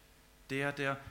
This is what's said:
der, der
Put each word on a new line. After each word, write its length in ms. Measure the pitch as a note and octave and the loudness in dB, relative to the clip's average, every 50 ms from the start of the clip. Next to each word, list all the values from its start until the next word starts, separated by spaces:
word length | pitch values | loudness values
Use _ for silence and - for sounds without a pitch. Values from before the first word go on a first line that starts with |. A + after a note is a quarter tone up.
| - - - - - - - - - - | -20 -20 -20 -20 -20 -20 -20 -16 -8 -4
der, 220 | C3+ C3+ C#3 C#3+ | 0 0 2 0
der 280 | C#3 - C#3 C#3 C#3 C3+ - - | 2 2 2 2 0 0 -4 -10